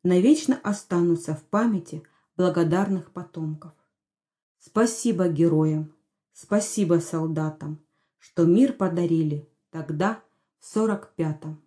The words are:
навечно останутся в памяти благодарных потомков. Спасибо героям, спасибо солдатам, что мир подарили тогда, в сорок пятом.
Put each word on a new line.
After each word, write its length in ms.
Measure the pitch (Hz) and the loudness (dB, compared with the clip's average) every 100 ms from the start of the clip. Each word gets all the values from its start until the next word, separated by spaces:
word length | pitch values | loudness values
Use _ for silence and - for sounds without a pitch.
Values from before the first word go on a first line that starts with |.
навечно 560 | 180 180 220 302 - 254 | 2 4 4 4 2 -4
останутся 720 | 202 202 - 175 175 165 - 151 | -4 -6 -2 0 2 0 -4 -10
в 80 | |
памяти 600 | _ 208 233 196 - 156 - _ _ - | _ -2 0 -2 -6 -16 -16 _ _ -2
благодарных 760 | 180 170 165 175 202 185 - | 0 2 0 0 0 -4 -6
потомков. 600 | - - 165 156 151 165 _ _ _ _ _ _ _ _ _ | -16 -14 -10 -8 -10 -14 _ _ _ _ _ _ _ _ _
Спасибо 680 | - 214 226 - 240 180 180 | -6 0 0 0 -2 0 0
героям, 640 | 151 170 156 156 156 156 _ _ _ _ | 4 4 4 2 0 -6 _ _ _ _
спасибо 640 | - - 202 202 - 175 170 | -20 -4 -2 -2 -2 2 0
солдатам, 880 | - 165 160 156 156 156 151 151 _ _ _ _ | 0 -4 -4 -2 -4 -6 -14 -14 _ _ _ _
что 280 | _ - 170 | _ 2 4
мир 280 | 185 269 | 6 4
подарили 760 | - 185 170 170 165 156 147 - _ _ | 2 -2 0 0 0 0 -4 -10 _ _
тогда, 520 | 160 156 151 196 220 _ _ _ _ | -14 -8 -2 -2 -4 _ _ _ _
в 60 | - | -8
сорок 480 | 214 220 202 - - | -2 -2 -2 -8 -6
пятом. 480 | 160 151 156 156 | -4 -4 -10 -14